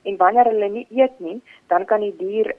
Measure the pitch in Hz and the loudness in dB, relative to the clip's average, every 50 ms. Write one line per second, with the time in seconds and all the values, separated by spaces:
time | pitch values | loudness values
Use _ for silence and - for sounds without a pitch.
0 | - 196 196 180 185 185 214 240 247 240 220 214 208 202 202 233 247 - 220 247 | -10 -8 -2 2 2 4 4 4 4 4 2 0 -2 -2 -4 -8 -10 -4 0 2
1 | 269 254 262 - 180 165 185 226 - _ - _ _ - 180 175 190 190 220 214 | 2 2 0 -4 -12 -10 -10 -12 -14 _ -20 _ _ -2 -2 -2 0 0 0 0
2 | 208 202 185 165 180 190 202 220 214 - - | 0 -2 -6 -6 -6 -4 -2 -2 -2 -2 -2